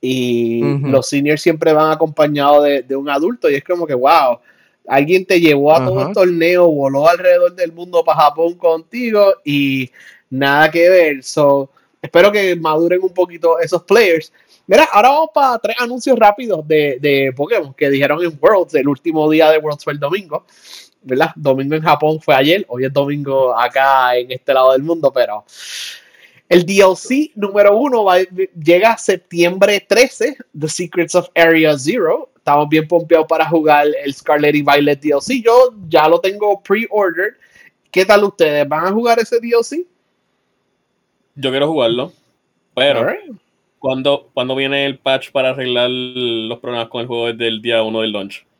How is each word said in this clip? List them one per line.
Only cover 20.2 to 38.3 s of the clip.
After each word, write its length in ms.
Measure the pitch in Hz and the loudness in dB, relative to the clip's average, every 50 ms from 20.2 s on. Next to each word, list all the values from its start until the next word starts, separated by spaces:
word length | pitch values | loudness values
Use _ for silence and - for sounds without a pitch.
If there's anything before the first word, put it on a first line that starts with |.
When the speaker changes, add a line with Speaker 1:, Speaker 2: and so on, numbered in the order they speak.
| 185 151 143 131 _ _ _ _ _ - - - - _ _ _ | -8 -10 -12 -12 _ _ _ _ _ -20 -20 -20 -20 _ _ _
Speaker 1:
¿verdad? 300 | - 131 127 135 160 160 - | -8 -4 -2 -2 -2 -2 -4
Domingo 400 | 160 147 139 131 135 135 143 156 | -6 -4 -2 -2 -2 -2 -4 -4
en 80 | 156 | -2
Japón 380 | 160 170 151 147 151 156 156 151 | 0 0 0 0 0 -2 -2 -2
fue 160 | - 127 - | 0 0 2
ayer, 280 | 131 139 156 180 208 196 - | 2 4 2 0 0 -2 -6
hoy 160 | 123 123 135 | -8 -6 -6
es 80 | 135 | -4
domingo 640 | 135 139 143 143 147 147 139 139 135 135 131 127 113 117 | -2 -2 -2 -2 -4 -6 -6 -4 -2 0 0 0 0 0
acá 580 | 123 123 131 135 135 139 135 131 127 123 123 | -2 0 0 0 2 2 2 2 2 2 0
en 140 | 123 123 127 | -2 -4 -6
este 240 | 123 - - - 131 | -10 -10 -4 -2 0
lado 160 | 131 131 131 | 2 4 4
del 140 | 131 135 147 | 2 2 0
mundo, 280 | 160 165 165 147 135 | -2 -4 -2 -2 -2
pero 320 | - 127 117 104 104 104 - _ - - - - - - - - - - _ _ _ _ _ _ _ _ _ - | 0 0 -2 -2 -4 -10 -14 _ -20 -20 -18 -16 -14 -14 -14 -16 -16 -20 _ _ _ _ _ _ _ _ _ 0
el 160 | 175 180 175 | 2 2 2
D 100 | 185 196 196 | 2 2 4
L 160 | 190 190 180 | 4 4 2
C 380 | - - - 254 285 302 302 - | 0 -4 -4 -2 -2 -2 -4 -6
número 420 | 208 202 196 196 208 202 202 202 | -8 -8 -2 2 4 4 4 4
uno 280 | 226 285 285 247 226 208 | 2 0 0 0 0 2
va, 140 | 190 180 185 190 185 180 185 190 - - 165 | 2 2 2 0 -2 -4 -6 -6 -6 -6 -4
llega 340 | 147 160 175 180 214 233 220 | 0 2 2 4 4 2 0
septiembre 880 | - - - 190 175 _ - 175 170 170 170 185 190 202 208 208 196 - - | 0 -2 -4 -4 -4 _ -8 -2 -2 0 0 0 2 0 2 0 0 -2 0
trece, 480 | 202 233 269 254 - - 220 294 269 - - _ - | 2 2 2 0 0 -6 -6 -6 -6 -8 -18 _ -14
The 120 | 151 156 156 | -10 -8 -8
Secrets 480 | - - 180 156 - 175 165 160 - | -8 -8 -10 -8 -4 -4 -4 -2 -2
of 120 | 180 175 - - | -2 -2 -2 0
Area 420 | 170 165 165 165 160 160 156 151 | 2 4 4 4 2 2 2 0
Zero. 540 | 135 127 156 233 247 170 156 214 311 277 - _ | -2 -2 -4 -2 -2 0 -2 -2 -2 -6 -10 _
Estamos 320 | _ - 151 143 147 147 147 | _ -2 0 2 2 2 2
bien 180 | 156 156 156 | 0 0 0
pompeados 400 | 156 175 165 160 160 165 160 156 | 0 -2 -2 0 2 2 2 2
para 220 | - 165 156 160 151 | 2 0 -2 -2 0
jugar 400 | 170 160 151 151 147 147 147 151 151 139 143 | 0 0 2 2 2 4 2 0 -2 -4 -6
el 100 | 143 139 | -8 -10
Scarlet 400 | - - - 151 147 147 147 147 | -8 -4 -2 0 0 2 0 0
y 80 | 147 | 0
Violet 380 | 143 143 143 147 143 147 143 139 | 2 2 2 2 2 0 -2 -2
D 80 | - 151 | -2 -2
L 120 | 143 139 | -2 -2
C. 220 | - - 269 247 | -2 -4 -4 -2
Yo 320 | 202 226 233 247 262 247 226 202 180 156 | 2 4 4 4 4 2 0 -8 -6 0
ya 180 | 165 151 156 | 2 2 4
lo 140 | 156 170 170 | 4 2 2
tengo 420 | - 190 202 208 208 208 196 196 | 0 -2 -4 -4 -2 -2 -2 -4
pre-ordered. 720 | _ - 202 220 226 - 208 208 196 175 160 170 190 - - _ _ _ _ _ _ _ _ _ _ _ | _ -4 -4 -4 -4 -4 -2 -2 -2 -2 -2 -4 -6 -6 -8 _ _ _ _ _ _ _ _ _ _ _
¿Qué 140 | - 180 190 | -2 0 2
tal 180 | 202 208 - | 4 4 2
ustedes? 460 | 202 196 | 2 0